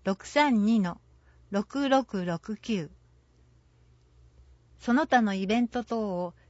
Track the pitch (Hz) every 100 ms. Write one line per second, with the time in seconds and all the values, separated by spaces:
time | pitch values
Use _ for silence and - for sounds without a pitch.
0 | 190 190 - 285 294 226 208 226 180 -
1 | _ _ _ _ - 196 - 269 277 269
2 | 247 190 175 170 - 214 - 208 147 -
3 | _ _ _ _ _ _ _ _ _ _
4 | _ _ - - - - _ - - 247
5 | 320 247 214 190 190 233 240 247 226 233
6 | 214 180 175 - _